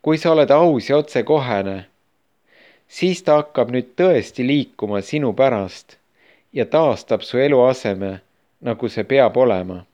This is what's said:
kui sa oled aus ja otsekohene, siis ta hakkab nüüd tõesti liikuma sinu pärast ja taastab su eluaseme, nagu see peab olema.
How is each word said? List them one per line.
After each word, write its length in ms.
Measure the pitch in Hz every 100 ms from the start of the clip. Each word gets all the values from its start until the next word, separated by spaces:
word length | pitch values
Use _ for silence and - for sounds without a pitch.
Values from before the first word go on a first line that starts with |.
kui 160 | 156 156
sa 120 | 170
oled 200 | 160 135
aus 380 | 143 175 131 -
ja 80 | 147
otsekohene, 760 | 151 127 110 151 127 101 98 95 92 _ _ _ _ _ _ _ _ _ _
siis 360 | - 180 175
ta 180 | - 151
hakkab 300 | 147 - 117 127
nüüd 180 | 123 -
tõesti 480 | 185 147 101 - 127
liikuma 540 | 147 - - 107 101
sinu 320 | 95 151 135 98
pärast 640 | 135 113 95 - _ _ _ _ _ _ _ -
ja 100 | -
taastab 580 | 151 156 104 - 110
su 160 | - 123
eluaseme, 760 | 143 135 123 127 110 95 98 95 _ _ _ _
nagu 260 | 123 110 120
see 140 | -
peab 340 | 101 135 120 127
olema. 440 | 127 92 92 90 -